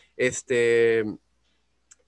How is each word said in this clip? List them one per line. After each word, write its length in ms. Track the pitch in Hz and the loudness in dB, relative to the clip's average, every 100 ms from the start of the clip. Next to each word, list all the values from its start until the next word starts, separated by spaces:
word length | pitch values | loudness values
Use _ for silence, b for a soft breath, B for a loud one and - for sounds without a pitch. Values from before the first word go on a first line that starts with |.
| b - | b -4
este, 840 | 127 120 - 123 117 117 117 113 107 92 _ _ _ _ _ _ _ _ | -4 -4 -4 0 2 2 2 2 -2 -8 _ _ _ _ _ _ _ _